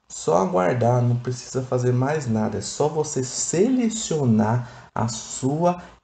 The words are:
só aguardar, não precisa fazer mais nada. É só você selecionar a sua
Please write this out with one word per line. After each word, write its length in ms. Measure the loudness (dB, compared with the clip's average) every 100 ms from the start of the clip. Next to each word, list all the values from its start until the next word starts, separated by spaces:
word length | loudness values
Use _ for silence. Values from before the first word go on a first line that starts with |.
| -18
só 300 | -6 2 2
aguardar, 640 | 4 2 2 2 2 4
não 160 | 2 0
precisa 460 | -2 -8 -6 -6
fazer 300 | -2 0 2
mais 340 | 2 0 -2 0
nada. 320 | 0 0 -4
É 20 |
só 280 | -6 0 0
você 340 | 0 -2 -2
selecionar 1700 | -4 -4 -2 2 2 2 0 -2 -4 0 4 4 4 0 -2 -14 -10
a 140 | -4 -4
sua 760 | -4 -10 -4 -2 2 2 0 -6 -20